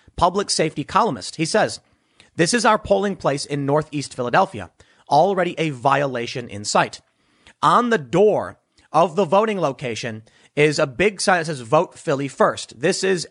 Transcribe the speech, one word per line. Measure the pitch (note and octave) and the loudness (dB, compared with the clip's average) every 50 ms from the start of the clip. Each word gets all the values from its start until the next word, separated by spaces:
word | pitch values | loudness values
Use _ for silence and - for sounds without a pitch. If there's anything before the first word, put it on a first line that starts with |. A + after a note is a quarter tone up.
| _ _ _ | _ _ _
public | - E3 F3 F3+ G3 G3 - | 0 0 2 2 0 -4 -2
safety | - - E3+ D#3+ D3+ - C#3+ | -2 -2 -2 -2 -2 -6 -6
columnist. | - - F#3+ A3 A3 D#3 G2+ F2 - - - | 0 2 2 2 2 0 -4 -8 -10 -8 -6
He | D#3+ | -4
says, | D3+ - G#3+ F#3 B2 G#2 - _ _ _ _ _ _ _ _ _ _ _ | 0 0 0 0 0 -2 -8 _ _ _ _ _ _ _ _ _ _ _
"This | - E3 E3 - | -2 0 0 2
is | A#3+ G#3+ | 2 2
our | B3 G#3+ G#3 | 2 2 2
polling | - - G3 G3 F#3+ G#3 F#3+ | 2 0 0 0 0 -2 -4
place | - - E3 C#3 C#3+ - | -2 -2 -2 -2 -2 -4
in | - D3 C#3+ C#3+ | -6 -6 -4 -2
Northeast | C3+ C#3+ D3+ D3+ - - D3 C3 - - | 0 0 0 0 -2 -6 -8 -8 -8 -8
Philadelphia. | - B2 A#2+ A#2+ E3 F#3+ F#3 - G#2 F#2 E2 _ _ _ _ _ _ _ - | -6 -4 0 2 2 0 0 -2 -10 -14 -14 _ _ _ _ _ _ _ 0
Already | C#3 C#3+ D#3+ G3 G3+ F3+ F3+ F3 E3+ - | 2 2 4 2 2 0 -2 -4 -4 -4
a | D#3+ D#3+ | -4 -4
violation | C#3+ B2 A2+ C#3 C3+ C#3 C#3+ C#3 B2+ A#2+ A#2 A2+ - C3+ - - | -4 -2 0 2 2 2 0 -2 -4 -6 -6 -6 -8 -10 -10 -12
in | - G2+ G#2 | -12 -12 -6
sight. | - - F#3+ D#3+ A2+ - - _ _ _ _ _ _ _ _ _ _ _ _ - | -2 0 0 0 0 -4 -12 _ _ _ _ _ _ _ _ _ _ _ _ 0
On | C#3+ E3+ G3+ A#3+ A#3+ | 2 4 4 2 2
the | A3+ G#3 | 0 -2
door | C#3+ A#2+ A2+ D#3+ G3+ G#3+ F#3 C#3 G2+ F2 G2 _ _ _ _ _ _ _ | -2 0 2 4 4 4 2 0 -2 -6 -10 _ _ _ _ _ _ _
of | - D3+ E3+ F#3+ D3+ | 2 2 2 2 2
the | F3 G3+ | 0 0
voting | D3+ D#3+ G3 A3 A3 G#3+ G3 | 2 4 2 2 2 0 -2
location | E3 C#3+ C3 - - B2+ A2+ G#2+ - B2+ A2 A2 A2 _ _ _ _ _ - | -2 -2 -2 -4 -6 -8 -6 -6 -8 -8 -10 -12 -14 _ _ _ _ _ 0
is | - D3 D#3 D3 D3+ | 2 2 2 4 2
a | D#3 | -2
big | C#3+ B2 A2 F3 G#3+ G3+ F3+ | -2 0 0 0 0 0 0
sign | - - F#3+ F3 | 0 0 2 2
that | D#3+ | 0
says, | D#3 D#3+ C3 | -4 -8 -10
'Vote | B2 A2 C3 D#3 F3+ - - - | -4 0 2 2 2 0 -4 -10
Philly | - - D3 C3+ C#3+ C3+ | -6 -4 -2 -2 -4 -4
first.' | - - A3 F3 A#2 G2+ - - - A2 | -2 0 2 2 0 -2 -8 -14 -8 -4
This | B2 E3+ F#3 - - | -2 -2 0 0 0
is | F#3+ G3 F3 D3+ - | -2 -2 -2 -4 -8